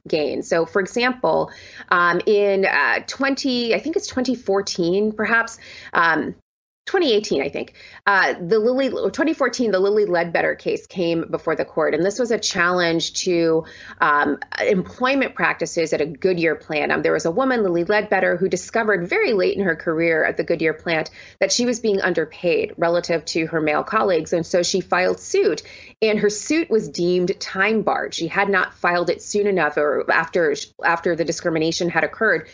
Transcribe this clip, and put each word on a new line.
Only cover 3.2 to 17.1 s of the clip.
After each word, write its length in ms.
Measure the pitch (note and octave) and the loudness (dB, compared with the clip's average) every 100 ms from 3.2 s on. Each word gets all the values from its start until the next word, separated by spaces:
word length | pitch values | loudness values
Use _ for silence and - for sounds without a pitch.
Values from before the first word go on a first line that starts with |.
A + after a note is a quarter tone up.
| C4+ C4+ C4+ B3 A#3 | -2 0 -2 -2 0
I 40 | F#3+ | -2
think 160 | D4 | -2
it's 120 | - - | -4 -4
twenty 280 | - B3+ | -4 -2
fourteen, 800 | A#3+ - G3 G3 - E3+ F#3+ G#3+ | -2 0 -2 -2 -2 0 2 0
perhaps, 460 | G#3+ G#3+ A3+ A3+ - - - - | -2 0 0 -2 -8 -20 -20 -4
um, 420 | - E3 D#3 - - _ _ _ _ - | 2 2 2 -2 -10 _ _ _ _ -4
twenty 260 | F#4+ D4+ | 0 2
eighteen, 300 | G#3 A3 D3 | 2 2 -2
I 80 | C#3+ | -2
think, 240 | - B3 - - - - | -4 -8 -12 -20 -4 2
uh, 260 | - D#3 - | 2 2 0
the 180 | E3+ A3 | 0 2
Lilly, 300 | A3+ B3+ C4+ | 2 2 0
or 220 | - F#3+ | 0 -2
twenty 240 | - D#4+ | 0 0
fourteen, 380 | D4+ B3 A#3+ A3+ | 2 -2 0 0
the 60 | F#3 | 2
Lilly 280 | G3+ G#3+ G3 | 2 2 2
Ledbetter 480 | F3 F3 E3 D#3+ | 0 0 0 0
case 320 | D3 E3 - - | -2 -4 -4 -6
came 440 | F#3 E3+ E3 D#3 | -4 0 0 -2
before 240 | D#3+ E3+ | -4 -2
the 120 | D#3 C#3+ | -2 -2
court. 260 | - D3+ | 0 0
And 100 | D3+ | 2
this 160 | F#3 G#3 | 0 0
was 120 | A#3+ | -2
a 80 | G#3+ | -2
challenge 760 | - F#3+ F3 F3+ E3+ E3 - - | -2 0 2 2 2 0 -2 -4
to, 380 | F#3 E3+ E3 D#3+ E3 - - - | 0 2 2 2 -2 -14 -20 -2
um, 380 | D#3+ C#3+ D3 C#3 - - G#2+ | 2 2 2 -2 -6 -4 0
employment 680 | F#3+ - - B3+ C#4 A#3+ | 0 -2 -2 0 0 -2
practices 580 | - E3 - E3 E3+ D#3+ | -2 -2 -2 -4 -2 -2
at 80 | D#3 | 0
a 60 | C#3+ | -2
Goodyear 480 | C#3 F#3 F3 E3 | 0 0 2 0
plant. 360 | D3 - D3+ D3 | -2 -4 -2 0
Um, 120 | D3+ | 0
there 100 | D#3+ | 2